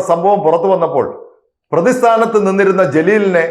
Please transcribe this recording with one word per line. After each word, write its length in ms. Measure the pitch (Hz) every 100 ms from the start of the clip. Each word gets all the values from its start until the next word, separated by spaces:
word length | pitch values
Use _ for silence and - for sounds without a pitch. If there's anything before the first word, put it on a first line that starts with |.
| 175
സംഭവം 300 | 170 190 202 -
പുറത്തു 220 | 170 190
വന്നപ്പോൾ 320 | 180 160 139 107 - - _ _ _ -
പ്രതിസ്ഥാനത്ത് 760 | 156 226 - 233 226 226 214 190
നിന്നിരുന്ന 360 | 190 202 190 175 156
ജലീലിനെ 480 | 170 214 196 175 165